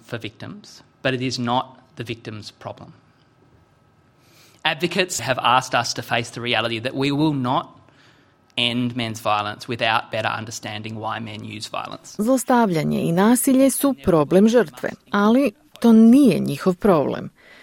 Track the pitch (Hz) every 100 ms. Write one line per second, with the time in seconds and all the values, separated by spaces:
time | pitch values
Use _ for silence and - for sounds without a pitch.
0 | - 117 107 - 110 208 - - _ _
1 | 131 127 127 120 120 123 - - _ -
2 | 113 110 - 107 - - - 107 - -
3 | _ _ _ _ _ _ _ _ _ _
4 | _ _ _ _ _ _ 156 160 175 196
5 | 185 - 120 127 117 127 - 131 120 -
6 | - 120 117 - 120 110 117 113 123 139
7 | 139 143 156 143 123 147 - - _ _
8 | _ _ _ _ _ - 120 120 123 120
9 | 113 107 110 104 104 - - 117 113 110
10 | - 110 113 110 110 - 107 107 110 110
11 | 107 110 113 107 107 107 - 98 - 104
12 | - - 220 262 - 240 220 160 151 143
13 | 165 165 208 247 - 262 269 - 277 262
14 | 196 165 143 170 214 240 160 127 - -
15 | _ 202 208 247 277 - _ - 233 220
16 | 226 262 262 139 135 143 190 180 208 165
17 | 131 - - - - -